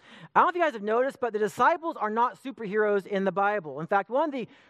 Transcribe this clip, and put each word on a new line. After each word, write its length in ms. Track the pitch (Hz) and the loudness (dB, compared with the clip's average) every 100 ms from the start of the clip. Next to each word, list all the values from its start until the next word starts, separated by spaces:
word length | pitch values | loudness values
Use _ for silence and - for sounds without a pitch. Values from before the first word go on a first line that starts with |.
| - - 165 | -20 -20 -2
I 80 | 196 | 2
don't 60 | 311 | 4
know 20 | |
if 60 | 349 | 4
you 60 | |
guys 120 | 320 | 0
have 100 | 226 | 0
noticed, 360 | 208 226 269 - | -2 0 0 -2
but 120 | 240 | -4
the 60 | 208 | 0
disciples 560 | 208 - 262 339 330 285 | -2 2 2 2 -4 -4
are 140 | 214 | -4
not 320 | 220 247 196 | 0 0 -2
superheroes 600 | 269 220 220 214 214 202 190 | -14 -10 -6 0 2 2 0
in 180 | 202 | -2
the 80 | 196 | 0
Bible. 480 | 180 202 208 156 135 | 0 0 0 -6 -10
In 80 | 160 | 0
fact, 220 | 196 190 | 0 0
one 200 | 247 320 | -2 -2
of 20 | |
the 160 | 269 208 - _ | -2 -8 -12 _